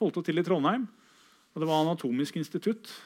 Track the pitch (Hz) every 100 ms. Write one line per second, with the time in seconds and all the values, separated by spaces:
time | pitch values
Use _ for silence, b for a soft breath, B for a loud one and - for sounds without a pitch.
0 | 196 180 170 165 170 175 143 240 233 b
1 | b b b b b 156 156 156 160 165
2 | 127 123 143 170 151 170 214 226 - -